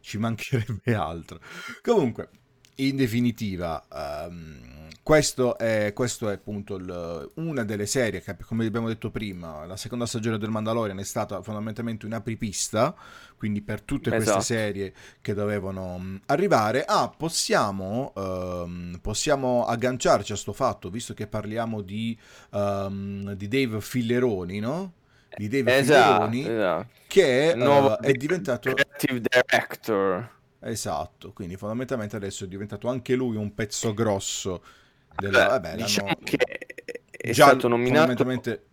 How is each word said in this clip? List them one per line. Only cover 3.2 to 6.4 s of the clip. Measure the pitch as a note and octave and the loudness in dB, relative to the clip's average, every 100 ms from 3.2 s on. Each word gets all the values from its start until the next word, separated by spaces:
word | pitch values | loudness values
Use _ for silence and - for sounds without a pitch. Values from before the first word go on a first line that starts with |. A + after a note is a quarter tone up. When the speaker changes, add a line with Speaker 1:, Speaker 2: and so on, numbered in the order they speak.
| A#2+ A2+ G#2+ F#2 E2+ D#2+ _ | 0 0 -6 -4 -4 -6 _
Speaker 1:
ehm, | D2 D2 D2 F2 F2 D#2+ C#2 A#1+ - D#2 - | -10 -8 -8 -10 -12 -16 -18 -18 -18 -20 -10
questo | - D#3 C#3+ - B2 - | 4 4 4 2 0 2
è, | A2+ A2 G#2 | 0 2 0
questo | G2+ B2 - G#2+ | 0 -4 -2 -4
è | |
appunto | F#2+ | -4